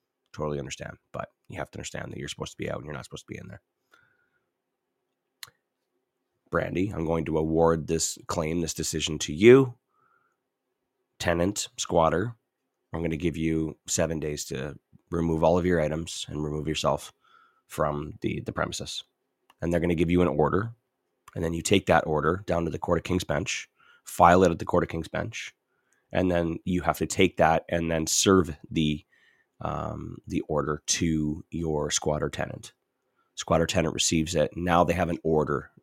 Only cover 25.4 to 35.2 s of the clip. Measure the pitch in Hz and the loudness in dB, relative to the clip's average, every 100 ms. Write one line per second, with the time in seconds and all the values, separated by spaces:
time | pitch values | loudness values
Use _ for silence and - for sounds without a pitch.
25.4 | - - _ _ _ _ _ 95 92 87 | -14 -16 _ _ _ _ _ 0 2 2
26.4 | 82 82 - 90 85 76 80 - 95 - | 0 -2 -2 -2 0 -2 0 2 2 4
27.4 | 80 82 - 85 82 82 80 - 104 95 | 4 4 0 -2 0 -2 0 2 6 6
28.4 | 80 78 - 82 76 76 - _ _ _ | 4 -2 -6 0 0 0 -6 _ _ _
29.4 | _ - 78 73 76 76 82 - - 80 | _ -10 -8 -6 -6 -8 -12 -14 -8 -6
30.4 | - 76 71 76 - - 85 78 76 78 | -4 -2 -2 -4 -4 -2 0 0 -2 -4
31.4 | - 80 80 76 76 - 78 76 73 - | -8 -6 -4 -4 -2 -4 -2 -2 -4 -6
32.4 | - - - _ _ _ _ _ _ - | -8 -8 -16 _ _ _ _ _ _ -10
33.4 | - 82 82 92 78 - - 82 80 85 | 0 2 2 0 0 0 0 0 0 0
34.4 | 73 - 87 85 85 85 85 82 | 0 -2 2 4 4 2 0 -2